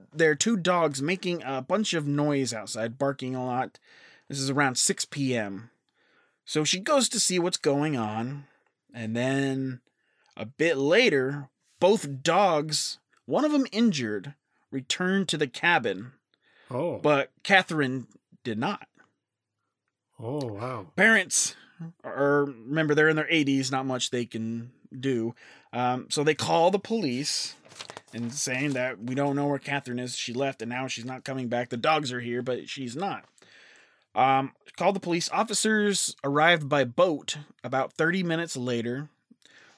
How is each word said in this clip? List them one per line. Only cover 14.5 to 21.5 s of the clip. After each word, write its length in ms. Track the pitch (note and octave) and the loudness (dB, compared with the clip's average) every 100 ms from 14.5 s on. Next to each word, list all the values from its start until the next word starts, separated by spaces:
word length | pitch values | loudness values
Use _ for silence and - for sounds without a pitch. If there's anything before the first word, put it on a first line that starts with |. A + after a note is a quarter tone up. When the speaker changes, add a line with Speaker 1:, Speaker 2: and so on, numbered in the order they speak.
| _ - | _ -10
Speaker 1:
returned 560 | C3+ B2+ - F3+ G3 F#3 | -8 -4 -2 0 2 0
to 80 | D#3+ | 0
the 100 | C#3+ | -2
cabin. 640 | - E3+ E3 A2+ F#2 A#2+ - _ _ _ _ - | 0 2 4 2 -4 -8 -18 _ _ _ _ -10
Speaker 2:
Oh. 280 | B2 E3+ G#2+ | -4 -4 2
Speaker 1:
But 340 | D3+ C#3+ C3+ _ | 4 4 2 _
Catherine 640 | - G3 - D#3 C3+ C3 A2+ _ _ - | 4 4 4 0 0 -2 -8 _ _ -12
did 140 | B2 G#2+ | -8 -4
not. 300 | D#3 G3+ - _ _ _ _ _ _ _ _ _ _ _ _ - | -4 -6 -12 _ _ _ _ _ _ _ _ _ _ _ _ -14
Speaker 2:
Oh, 260 | A2+ D3 B2 | -8 -6 -6
wow. 420 | G2+ B2 A#2+ F2+ - | -6 -8 -8 -6 2
Speaker 1:
Parents 600 | A3 G#3+ F3+ - - | 4 4 2 0 0